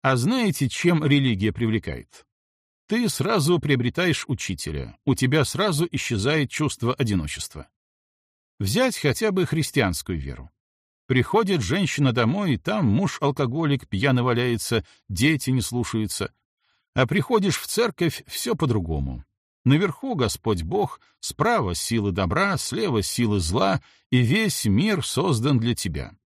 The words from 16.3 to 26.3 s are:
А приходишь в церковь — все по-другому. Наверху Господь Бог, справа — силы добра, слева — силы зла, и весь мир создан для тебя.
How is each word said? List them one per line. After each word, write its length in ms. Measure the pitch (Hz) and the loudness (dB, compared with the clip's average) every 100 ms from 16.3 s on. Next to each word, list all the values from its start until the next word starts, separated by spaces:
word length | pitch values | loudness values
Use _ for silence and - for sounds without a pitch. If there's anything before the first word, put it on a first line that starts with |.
| _ _ _ _ _ _ | _ _ _ _ _ _
А 120 | - 120 | 0 0
приходишь 520 | 190 - 233 196 143 | 0 2 2 2 -2
в 100 | - | -4
церковь — 560 | - 233 - 151 - - | -2 -2 0 -2 -2 -10
все 300 | - - 202 | -8 -4 -2
по-другому. 680 | 143 110 82 78 67 62 - _ _ _ 123 | 0 0 0 -4 -4 -6 -14 _ _ _ 2
Наверху 500 | 147 175 - 269 208 | 4 2 -2 -6 -2
Господь 480 | 113 - - 95 | -2 -2 -2 -2
Бог, 380 | 82 - 202 - _ _ | -2 -2 -2 -6 _ _
справа — 560 | - - 175 233 107 87 | -14 -2 0 2 0 -4
силы 380 | - 117 101 | -2 0 0
добра, 420 | 90 92 107 196 160 | 0 0 0 0 -2
слева — 440 | - - 208 117 | -4 -4 0 0
силы 400 | 95 - 117 104 | -2 -2 0 2
зла, 400 | 82 104 98 92 _ _ _ | 0 0 0 0 _ _ _
и 80 | 127 | 2
весь 440 | 117 190 220 - | 4 2 2 0
мир 420 | - 196 208 196 - | 2 2 2 0 -2
создан 540 | - 185 123 127 131 | -2 0 0 2 2
для 160 | 117 117 | 2 -2
тебя. 400 | 95 76 62 - _ | -4 -6 -10 -14 _